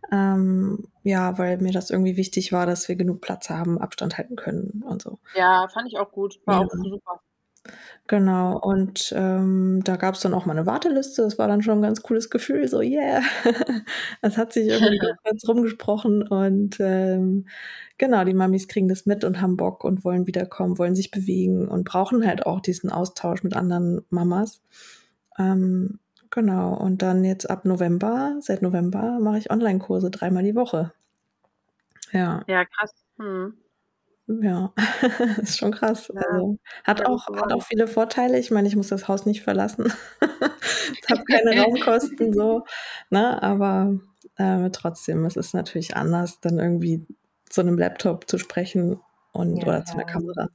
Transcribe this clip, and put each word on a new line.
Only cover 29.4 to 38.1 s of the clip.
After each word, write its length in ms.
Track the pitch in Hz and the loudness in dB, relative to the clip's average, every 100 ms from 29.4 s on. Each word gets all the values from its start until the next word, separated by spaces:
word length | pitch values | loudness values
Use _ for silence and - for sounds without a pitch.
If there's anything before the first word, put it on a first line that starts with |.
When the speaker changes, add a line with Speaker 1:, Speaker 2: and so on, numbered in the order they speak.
| 214 | 0
Speaker 1:
Online-Kurse 640 | 220 226 190 190 190 180 | 0 2 0 0 0 0
dreimal 320 | 190 175 185 | -2 -2 0
die 120 | 196 220 | 2 0
Woche. 360 | 240 160 165 _ _ _ _ _ _ _ _ _ _ _ - | 0 -2 -4 _ _ _ _ _ _ _ _ _ _ _ -4
Ja. 320 | 185 180 170 - | -2 0 -4 0
Speaker 2:
Ja, 180 | 185 180 | 0 0
krass. 280 | - 214 _ _ - | -2 -6 _ _ -14
Mhm. 400 | 214 185 190 220 _ _ _ _ _ _ - | -8 -6 -8 -12 _ _ _ _ _ _ -8
Speaker 1:
Ja, 460 | 220 208 180 185 - | -2 0 0 -2 -2
<laughs> 640 | 214 - 254 - 240 208 | -2 0 0 2 0 0
ist 160 | 208 - | -2 -2
schon 140 | 202 | -2
krass. 380 | 214 220 220 - 190 | 0 0 -2 -6 -6
Speaker 2:
Ja, 60 | |
Speaker 1:
Also, 360 | 180 180 190 208 - - - | -2 0 -2 -4 -8 -6 0
hat 140 | 208 | 2
Speaker 2:
sehr 80 | - | 2
gut 0 | |
Speaker 1:
auch, 180 | 247 - | 0 -4
hat 80 | 202 | -4
Speaker 2:
geworden. 160 | 208 | -2
Speaker 1:
auch 120 | 226 | -2
viele 240 | - 220 226 | -2 0 2
Vorteile. 520 | 220 226 | 2 0